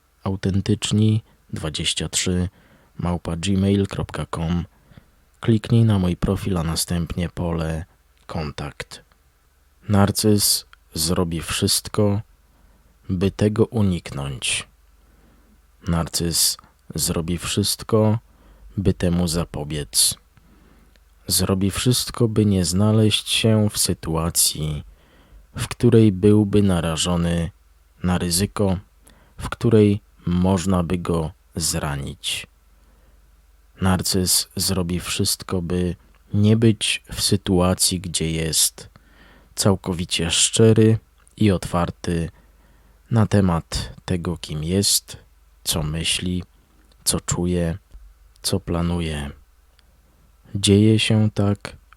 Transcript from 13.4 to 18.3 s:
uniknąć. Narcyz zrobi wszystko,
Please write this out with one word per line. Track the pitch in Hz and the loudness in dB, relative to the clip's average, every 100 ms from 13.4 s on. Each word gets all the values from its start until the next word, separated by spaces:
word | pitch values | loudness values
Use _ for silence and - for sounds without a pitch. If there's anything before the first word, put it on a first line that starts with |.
| 104 107 107 | 0 2 0
uniknąć. | 117 101 85 - 69 69 65 - - - _ _ _ _ _ _ _ _ _ _ _ - | 0 0 0 -6 -8 -8 -8 -6 -6 -8 _ _ _ _ _ _ _ _ _ _ _ -2
Narcyz | 82 78 - 85 78 - - - _ _ 80 | -2 -2 -4 -2 0 -2 -4 -12 _ _ -6
zrobi | - 87 82 85 | -4 -4 -4 -6
wszystko, | - - 101 - - 110 107 110 - | -2 -2 -2 -4 -2 2 2 0 -4